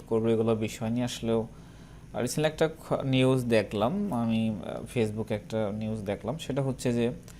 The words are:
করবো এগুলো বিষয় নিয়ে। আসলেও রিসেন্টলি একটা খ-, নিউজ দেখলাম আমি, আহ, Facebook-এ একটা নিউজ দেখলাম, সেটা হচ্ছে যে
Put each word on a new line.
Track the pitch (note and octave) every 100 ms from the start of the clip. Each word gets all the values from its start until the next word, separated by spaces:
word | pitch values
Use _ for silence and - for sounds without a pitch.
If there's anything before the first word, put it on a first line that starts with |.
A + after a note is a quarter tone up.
| -
করবো | A2+ A2+
এগুলো | A2+ A2+ A2
বিষয় | A2 - A2+
নিয়ে। | A#2+
আসলেও | A#2+ - A2+ A2+ A2 - - - - - -
রিসেন্টলি | A2 B2 D3+ D3+
একটা | - D#3+
খ-, | - - -
নিউজ | C3+ C3 C3 C3
দেখলাম | A#2+ A2 G2+ G#2+ A#2 G3+ G3+
আমি, | A#2+ A2+ A2+ A2
আহ, | G#2 - - - B2+
Facebook-এ | G#2+ A2 G#2+
একটা | G#2 - A2 G#2
নিউজ | G#2+ A2 A2
দেখলাম, | G2+ G2 G#2+ D#3+
সেটা | - C3+
হচ্ছে | C3+ A#2+ B2+
যে | A#2+ A#2+ D#3+ -